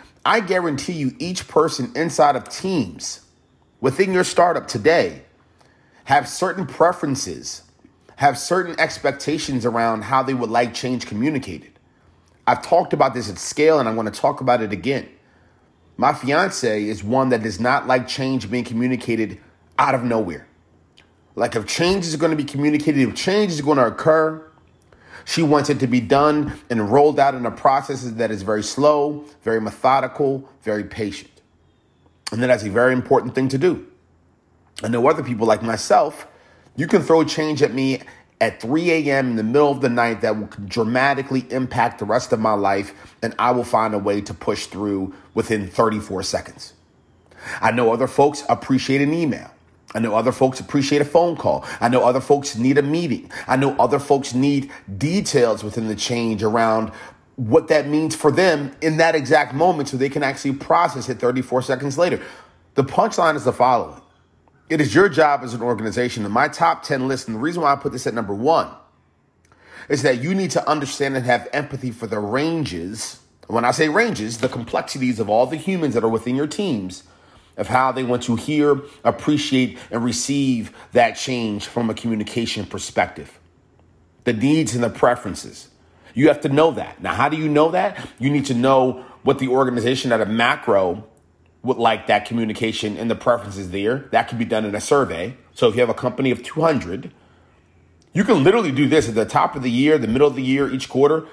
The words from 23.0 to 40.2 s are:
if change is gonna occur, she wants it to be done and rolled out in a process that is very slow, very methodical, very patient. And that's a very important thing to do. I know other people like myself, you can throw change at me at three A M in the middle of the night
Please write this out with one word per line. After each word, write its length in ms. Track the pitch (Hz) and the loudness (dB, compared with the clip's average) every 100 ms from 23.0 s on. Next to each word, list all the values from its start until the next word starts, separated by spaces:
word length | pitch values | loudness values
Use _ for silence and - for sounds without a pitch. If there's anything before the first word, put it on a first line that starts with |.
| 120 | 2
if 80 | |
change 380 | 104 - 202 208 | 0 0 2 0
is 80 | 156 | -2
gonna 280 | 143 143 117 | 0 2 2
occur, 580 | 107 160 156 160 160 - _ _ _ _ _ - - | 2 4 4 4 -2 -16 _ _ _ _ _ -20 -20
she 180 | - - | -6 0
wants 260 | 156 147 139 | 4 4 2
it 120 | 127 | 0
to 60 | 123 | 2
be 140 | 123 | 0
done 540 | 110 139 147 151 143 - - | 4 4 4 2 -2 -6 -4
and 200 | 117 101 | -2 2
rolled 300 | 131 147 147 | 6 6 6
out 140 | 139 | 2
in 100 | 131 | 2
a 60 | 117 | -4
process 520 | - 139 135 139 131 | 0 2 2 0 -8
that 280 | 123 110 113 | -6 -4 -2
is 100 | 107 | -2
very 220 | 95 104 | -2 -2
slow, 640 | 104 - 147 151 147 147 - - | -2 2 4 4 2 -2 -12 -8
very 180 | - 113 | -2 -2
methodical, 880 | 107 - 131 139 131 - 139 135 135 _ | -2 -2 2 2 0 -2 -2 -2 -8 _
very 220 | - 104 | -6 -4
patient. 580 | 98 - 104 - - _ _ _ _ _ _ _ _ _ - | -4 -6 -8 -8 -18 _ _ _ _ _ _ _ _ _ -10
And 100 | 110 | -4
that's 200 | 127 120 | 0 0
a 80 | 107 | 0
very 240 | 107 127 | 2 4
important 400 | 127 - 131 123 | 2 2 2 2
thing 140 | 131 131 | -2 0
to 100 | 135 | 2
do. 280 | 180 156 - _ _ _ _ _ _ _ _ - | 0 0 -8 _ _ _ _ _ _ _ _ -10
I 60 | 113 | -4
know 180 | 120 131 | 2 2
other 160 | 160 | 2
people 240 | 117 113 113 | -2 -2 2
like 160 | 107 | 2
myself, 640 | 113 110 - 185 156 - - _ _ _ _ - | 0 -4 2 4 4 -4 -18 _ _ _ _ -8
you 100 | 160 | 0
can 160 | 196 | 2
throw 220 | - 165 | 4 4
change 380 | 156 - 156 147 | 4 -2 -4 0
at 120 | 143 | 0
me 260 | 123 135 131 - - _ - | 0 -2 -2 -8 -20 _ -2
at 220 | 113 - | -2 -2
three 280 | 117 156 175 | -4 -2 2
A 220 | 160 143 | 0 2
M 200 | 139 127 | 0 0
in 40 | 113 | 0
the 60 | |
middle 280 | 107 139 147 | 0 4 4
of 120 | 135 | 2
the 80 | 127 | 0
night 320 | 120 117 104 | 2 0 0